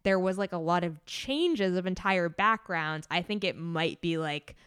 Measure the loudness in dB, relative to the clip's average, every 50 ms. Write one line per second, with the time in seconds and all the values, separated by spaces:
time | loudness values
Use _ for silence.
0 | 2 2 4 4 4 2 0 0 -2 -2 -2 -2 0 2 2 2 2 0 -4 -8
1 | -12 -12 -10 -8 -4 -2 0 2 2 2 2 2 2 2 2 0 0 -2 -2 -2
2 | 0 0 2 2 2 0 0 2 2 4 2 2 -2 -4 -4 -2 -2 -2 -4 -6
3 | -4 -4 -2 -2 -2 -2 -2 -2 -2 -2 -2 -4 -6 -4 -2 0 0 0 -2 -2
4 | -2 -2 0 0 -2 -2 -4 -6 -8 -12 -18 -20 -20